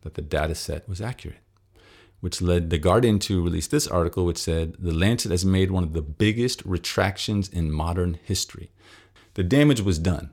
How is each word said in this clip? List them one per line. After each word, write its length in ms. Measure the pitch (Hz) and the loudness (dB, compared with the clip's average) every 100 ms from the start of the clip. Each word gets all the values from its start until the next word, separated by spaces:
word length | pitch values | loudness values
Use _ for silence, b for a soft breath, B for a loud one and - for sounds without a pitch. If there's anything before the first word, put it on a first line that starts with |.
that 120 | 85 | -10
the 80 | - | -10
data 340 | 76 78 78 80 | -4 -2 -2 -4
set 320 | - 76 - | -6 -8 -8
was 140 | 87 | -8
accurate, 400 | 113 123 78 - _ _ _ b b b b b | -8 -10 -14 -16 _ _ _ b b b b b
which 200 | 90 - | -8 -2
led 280 | 87 87 82 | 2 2 2
The 80 | 82 | 2
Guardian 420 | 85 95 123 104 | 4 4 4 2
to 240 | - 95 | 2 0
release 240 | 87 85 82 | 0 -2 -2
this 200 | 147 - | -2 0
article, 360 | 90 85 95 | 0 0 0
which 140 | 87 82 | -2 -2
said, 380 | - 82 82 - | -2 -2 -2 -6
"The 140 | 87 | -4
Lancet 380 | 82 95 117 107 | 0 2 2 0
has 120 | 87 | 0
made 260 | 95 95 92 | 2 2 2
one 140 | 92 | 0
of 80 | 87 | -2
the 100 | 80 | -4
biggest 640 | 76 76 107 110 123 - | -6 0 0 2 -2 -4
retractions 880 | 92 90 - - 92 95 - 104 95 | -4 -4 -2 0 0 -2 -4 -2 -2
in 200 | 87 80 | -2 -2
modern 480 | 76 82 87 90 82 | 0 -2 0 -2 -4
history." 480 | - 95 - - - _ B B B B B | -4 -6 -6 -12 -18 _ B B B B B
The 100 | - | -4
damage 380 | 90 131 147 123 | 2 6 6 4
was 180 | 98 80 | 2 0
done. 300 | 85 85 - | 0 -2 -4